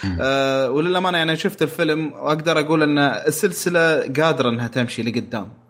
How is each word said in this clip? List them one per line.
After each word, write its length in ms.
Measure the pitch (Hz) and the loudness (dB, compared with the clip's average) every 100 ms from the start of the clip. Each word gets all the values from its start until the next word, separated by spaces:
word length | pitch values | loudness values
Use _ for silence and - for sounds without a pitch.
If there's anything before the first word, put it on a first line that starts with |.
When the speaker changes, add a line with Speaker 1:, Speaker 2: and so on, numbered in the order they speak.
Speaker 1:
مم. 140 | 98 87 | -4 -2
Speaker 2:
آه، 480 | 131 135 135 135 131 | 0 0 0 0 0
وللأمانة 460 | 139 175 180 180 175 | 0 0 0 0 0
يعني 180 | 160 160 | 0 0
شفت 260 | 202 - | -2 -2
الفيلم 520 | 151 160 160 156 156 | -2 0 0 0 -4
وأقدر 460 | - 143 156 156 156 | -4 -2 0 2 0
أقول 240 | 151 160 | 2 2
أن 140 | 147 147 | 4 4
السلسلة 1000 | 143 107 156 151 202 170 180 175 165 151 | 2 2 -2 0 -2 0 0 2 4 2
قادرة 480 | - 139 160 156 120 | 0 0 2 2 0
أنها 180 | 117 120 | 0 -2
تمشي 360 | 131 120 - | -2 -4 -4
لقدام. 440 | 117 113 98 113 98 - | -4 -4 -6 -8 -10 -16